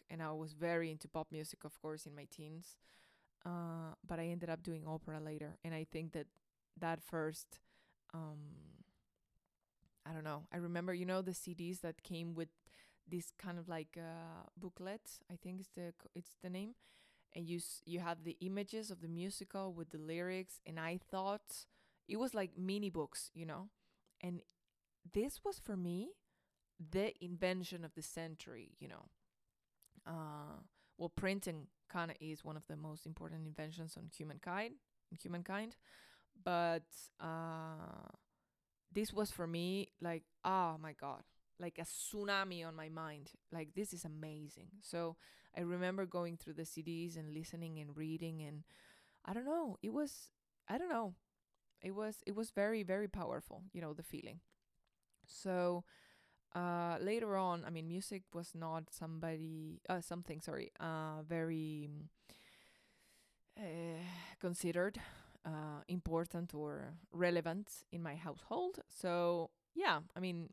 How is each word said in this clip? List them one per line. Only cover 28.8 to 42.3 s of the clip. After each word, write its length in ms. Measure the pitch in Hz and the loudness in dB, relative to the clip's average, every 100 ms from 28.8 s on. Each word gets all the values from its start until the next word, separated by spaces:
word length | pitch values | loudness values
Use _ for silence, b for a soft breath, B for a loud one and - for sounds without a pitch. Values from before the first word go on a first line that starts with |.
| 143 | -10
know. 200 | - - _ _ _ _ _ _ _ - - - | -10 -14 _ _ _ _ _ _ _ -20 -14 -6
Uh, 540 | 160 156 151 151 - - b b b | -4 -4 -4 -6 -10 -14 b b b
well, 140 | 170 | -2
printing 560 | - 190 196 190 160 139 _ - | 2 4 4 2 -2 -6 _ -4
kinda 220 | 180 165 - | 0 0 -2
is 240 | 156 156 | -6 -6
one 120 | 156 156 | -4 -6
of 100 | - | -6
the 100 | 151 | -6
most 300 | 151 151 156 | -6 -6 -8
important 400 | 160 160 160 156 | -6 -6 -4 -4
inventions 500 | 156 156 170 160 - | -4 -4 -4 -6 -8
on 100 | 165 | -10
humankind, 680 | - 156 147 - 185 226 285 _ _ - 170 | -8 -8 -6 -2 0 -2 -6 _ _ -14 -10
humankind, 540 | 175 175 175 196 220 - B B B B B - | -4 -4 -2 -2 -2 -8 B B B B B -4
but, 420 | 185 175 170 165 - - - - | 4 6 8 6 2 -12 -14 -6
uh, 880 | 165 160 165 160 160 160 - - - - _ _ _ _ _ _ - | -2 -2 -2 -2 -4 -6 -8 -10 -12 -14 _ _ _ _ _ _ -2
this 200 | 185 214 | 2 4
was 180 | 202 208 | 6 4
for 160 | - 165 | 4 2
me 420 | 170 180 196 - - | 2 4 2 0 -2
like, 240 | 175 165 - _ | 0 0 -4 _
oh 320 | - 190 175 160 | 4 6 6 4
my 140 | 156 | -4
God, 300 | 143 139 131 - _ _ - | -4 -4 -4 -8 _ _ -4
like 200 | 175 165 | -4 -2
a 40 | |
tsunami 840 | 170 - - 208 202 | -4 -2 -2 0 4